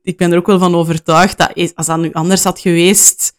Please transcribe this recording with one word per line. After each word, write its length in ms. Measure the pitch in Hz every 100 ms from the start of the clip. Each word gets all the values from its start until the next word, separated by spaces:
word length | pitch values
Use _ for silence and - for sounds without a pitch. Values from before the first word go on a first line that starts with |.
ik 140 | - 170
ben 160 | 175
er 60 | 175
ook 80 | 175
wel 120 | 190
van 160 | 180
overtuigd 640 | 170 165 160 - 165 190 -
dat 120 | 175
is, 200 | - 170
als 120 | - 165
dat 120 | 160
nu 140 | 165
anders 320 | - 160 185
had 160 | 190 180
geweest, 760 | 196 170 175 202 - - -